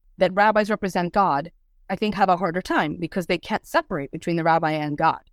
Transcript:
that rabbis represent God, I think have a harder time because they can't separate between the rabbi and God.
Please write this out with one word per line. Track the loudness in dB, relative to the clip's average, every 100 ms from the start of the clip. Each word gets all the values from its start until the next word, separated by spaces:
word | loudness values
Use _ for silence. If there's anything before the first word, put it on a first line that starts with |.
| _ 0
that | 0
rabbis | 4 4 4 0
represent | -2 -2 -2 0
God, | 2 2 0 -4 _ _ _ -10
I | -4
think | -2 0
have | 2
a | 2
harder | 0 -4
time | -2 0 0 -4
because | -6 -4 -2
they | -2
can't | -2 -8 -2
separate | -2 -2 -6 -8
between | -8 -4 0
the |
rabbi | 2 2 2
and | -2 -4 0
God. | 0 0 _